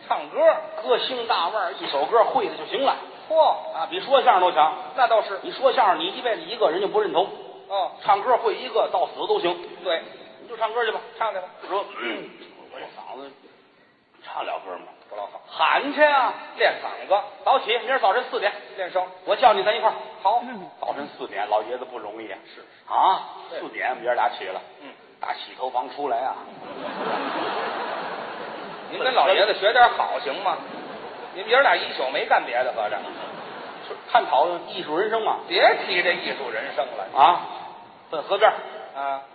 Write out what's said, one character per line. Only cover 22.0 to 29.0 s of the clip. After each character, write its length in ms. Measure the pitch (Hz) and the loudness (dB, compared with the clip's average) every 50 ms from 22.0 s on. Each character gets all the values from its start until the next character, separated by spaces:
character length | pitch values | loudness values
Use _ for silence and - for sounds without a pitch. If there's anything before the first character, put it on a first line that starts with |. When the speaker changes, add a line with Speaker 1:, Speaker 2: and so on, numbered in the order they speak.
| 110 104 104 113 | -12 -12 -12 -12
Speaker 2:
易 80 | 113 104 | -12 -12
啊。 80 | 98 95 - | -12 -14 -14
Speaker 1:
是。 160 | - - - - - - - _ - | -20 -20 -20 -20 -20 -20 -20 _ -2
Speaker 2:
啊， 380 | 104 120 139 175 190 170 - - - - - - | 2 4 6 6 4 2 -2 -8 -14 -16 -14 -12
Speaker 1:
对。 100 | - 156 | -10 -10
Speaker 2:
四 80 | 135 - | -10 -10
点， 220 | - - 95 113 | -8 -4 -4 -2
我 40 | 127 | -4
们 80 | 120 117 | -2 0
爷 60 | 123 | 0
儿 60 | 123 | 2
俩 120 | 113 107 120 | 2 2 0
起 160 | - - 107 | 0 -4 -10
了。 160 | 95 92 95 - - - - | -8 -8 -10 -10 -12 -20 -20
Speaker 1:
嗯。 80 | 143 139 123 - - - - _ | -18 -20 -20 -20 -20 -20 -14 _
Speaker 2:
打 140 | - - 104 | -6 -6 -6
洗 200 | - - 101 98 - | -6 -8 -14 -10 -6
头 120 | 123 131 | -6 -4
房 200 | 127 123 131 135 - | -2 -4 -4 -4 -6
出 140 | 143 143 143 | -6 -4 -2
来 80 | 117 113 | -2 -2
啊。 160 | 131 127 104 - - - - - - - - - - - - - - - - - - - - - - 427 - - - - - - - - - - - - - - - - - - - - - - - - - - - - | -2 -4 -4 -6 -10 -14 -16 -16 -14 -14 -12 -10 -10 -10 -8 -6 -4 -4 -4 -4 -4 -4 -4 -4 -4 -4 -4 -4 -6 -6 -6 -6 -6 -6 -6 -8 -8 -8 -8 -10 -10 -10 -10 -12 -12 -12 -12 -12 -12 -12 -14 -14 -14 -12
Speaker 1:
您 100 | 151 190 | -8 -2